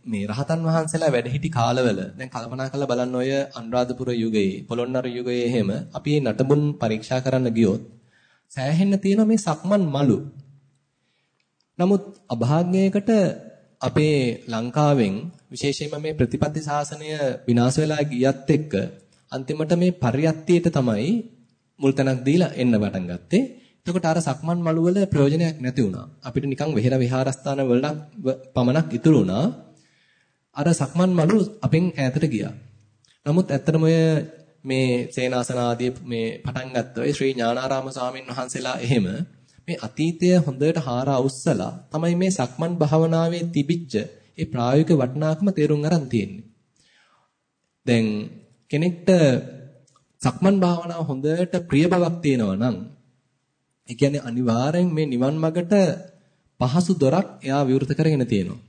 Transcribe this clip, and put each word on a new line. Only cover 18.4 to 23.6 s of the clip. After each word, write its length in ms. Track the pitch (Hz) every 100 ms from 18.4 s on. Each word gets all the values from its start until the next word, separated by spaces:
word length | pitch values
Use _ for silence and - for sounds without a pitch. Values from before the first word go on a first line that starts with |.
| -
එක්ක 220 | 151 151 98 87 - _ _ _
අන්තිමට 400 | 131 131 151 156
මේ 180 | 175 180
පරියත්තියට 760 | 180 120 120 160 156 - 175 170
තමයි 420 | 160 123 107 135 233 220 _ _ _ _ _
මුල් 120 | 139
තැනක් 280 | 135 135 127
දීලා 300 | 127 165 170
එන්න 220 | - 123
පටන් 320 | 110 104 95 90
ගත්තේ. 360 | 90 - 185 262 -